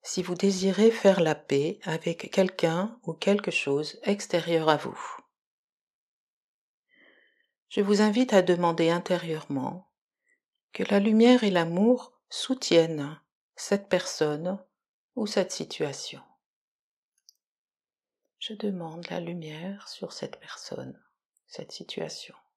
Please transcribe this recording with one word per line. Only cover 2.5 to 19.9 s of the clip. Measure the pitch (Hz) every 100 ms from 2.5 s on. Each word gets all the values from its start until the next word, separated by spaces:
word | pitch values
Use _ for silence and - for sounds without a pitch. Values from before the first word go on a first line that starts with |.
| - 165 165 208 -
ou | -
quelque | 165 - 202 202
chose | - - 139 151 -
extérieur | - 202 - 175 165 165 160
à | 147
vous. | 131 - - - _ _ _ _ _ _ _ _ _ _ _ _ _ _ _ _ _ _ _ _ _ _ _ _ _
Je | -
vous | 196 202
invite | 214 208 254
à | 202
demander | 180 175 175 165 165
intérieurement | 175 - 180 165 156 - 139 131 180 _ _ _ _ _ _ _ _ _
que | -
la | 196 202
lumière | 208 220 233 247
et | 214
l'amour | 180 165 170 220 247 - _ _
soutiennent | - - 254 - 170 165 156 143 156 _ _ _ -
cette | - 202 -
personne | 180 - - 151 147 170 196 - _ _ _ _ -
ou | 104
cette | - -
situation. | - 131 - 147 139 - - - _ _ _ _ _ _ _ _ _ _ _ _ _ _ _ _ _ _ _ _ _
Je | -
demande | 214 208 185 165 165 175
la | 175
lumière | 170 175 156 151 180 196
sur | -